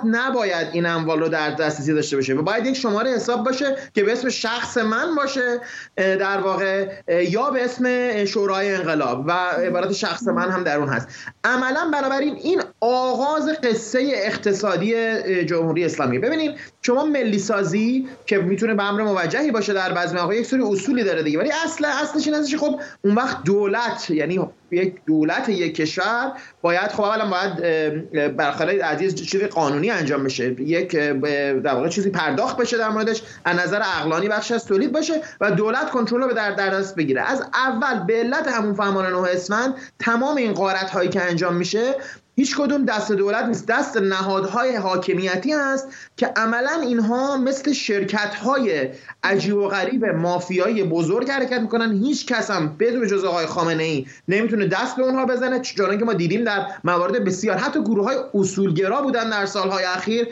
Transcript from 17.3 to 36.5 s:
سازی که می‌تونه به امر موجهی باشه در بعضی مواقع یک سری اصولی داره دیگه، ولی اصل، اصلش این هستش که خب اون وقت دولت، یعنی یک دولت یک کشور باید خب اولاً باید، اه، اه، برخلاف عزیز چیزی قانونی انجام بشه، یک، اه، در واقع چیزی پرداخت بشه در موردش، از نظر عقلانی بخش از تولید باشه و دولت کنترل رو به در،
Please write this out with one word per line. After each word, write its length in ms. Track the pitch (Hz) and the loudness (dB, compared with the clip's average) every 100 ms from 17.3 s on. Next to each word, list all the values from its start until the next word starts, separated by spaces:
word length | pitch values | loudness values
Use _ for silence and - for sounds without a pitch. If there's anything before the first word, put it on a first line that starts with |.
| 202 | 0
سازی 680 | 202 202 180 202 226 262 262 - - | 0 0 2 2 2 0 -2 -8 -2
که 120 | 196 | 0
می‌تونه 360 | 175 196 220 | 2 0 2
به 80 | 208 | 0
امر 200 | 202 202 | 0 0
موجهی 480 | 214 190 170 226 302 | 0 0 0 0 0
باشه 220 | 233 202 | 0 0
در 200 | 196 185 | 0 0
بعضی 240 | 175 175 175 | 0 0 0
مواقع 180 | 170 | 0
یک 120 | 220 - | 0 0
سری 160 | 262 | 0
اصولی 420 | 214 196 262 247 | 2 0 0 0
داره 180 | 196 160 | 2 0
دیگه، 160 | 156 156 | 0 0
ولی 120 | 262 294 | 0 0
اصل، 200 | 330 320 | -2 -2
اصلش 420 | 302 277 294 302 302 | -2 -2 -2 -2 0
این 100 | 302 | 0
هستش 140 | 285 | 0
که 80 | 302 | 0
خب 220 | 294 277 - - | 0 -2 -8 -2
اون 100 | 196 | 2
وقت 300 | 214 262 - | 2 2 -2
دولت، 680 | 165 202 202 220 240 240 - | 2 2 2 0 -2 -4 -2
یعنی 300 | 156 151 185 160 - - | -2 0 0 -2 -8 -4
یک 240 | 175 185 - - | 0 0 -2 0
دولت 420 | 156 151 202 247 | 2 4 0 0
یک 260 | 180 165 | 0 0
کشور 580 | 160 156 - 196 233 269 - - - | 0 -2 0 0 0 -2 -6 -16 -4
باید 280 | 170 175 208 | 0 2 0
خب 120 | 214 | 0
اولاً 280 | 208 220 220 | 2 2 0
باید، 220 | 180 196 165 | 0 -2 0
اه، 600 | 170 160 151 156 - 156 | 2 2 2 -2 -4 0
اه، 60 | 147 | 0
برخلاف 460 | 131 147 - 165 196 | 2 0 2 0 2
عزیز 320 | 165 151 190 | 0 0 0
چیزی 320 | 160 165 190 202 | -2 -2 0 0
قانونی 440 | 165 143 143 202 | 2 2 2 0
انجام 340 | 196 139 143 | 0 0 0
بشه، 320 | 135 131 123 127 | 0 -2 -2 -2
یک، 380 | 147 170 180 165 | 0 0 0 0
اه، 140 | 147 135 147 143 139 | 2 0 0 0 0
در 220 | 131 143 | 0 0
واقع 140 | 123 165 | 0 0
چیزی 220 | 202 196 | 0 0
پرداخت 460 | 175 156 135 247 - | 0 0 0 -2 0
بشه 220 | 233 233 | 0 0
در 100 | 220 | 0
موردش، 340 | 220 226 220 - - | 0 0 -2 -6 -6
از 120 | 170 175 | -2 0
نظر 240 | 175 202 | 0 0
عقلانی 460 | 202 170 156 160 208 | 0 -2 0 0 0
بخش 240 | 214 220 | -2 -2
از 120 | 233 | -4
تولید 280 | - 196 277 | 0 0 2
باشه 300 | 302 320 311 - - | 0 0 -2 -4 -2
و 100 | 208 | 0
دولت 400 | 175 214 247 302 | 2 0 0 -2
کنترل 300 | 254 226 240 | -2 0 0
رو 80 | 262 | 0
به 60 | |
در، 160 | 226 208 | 0 -2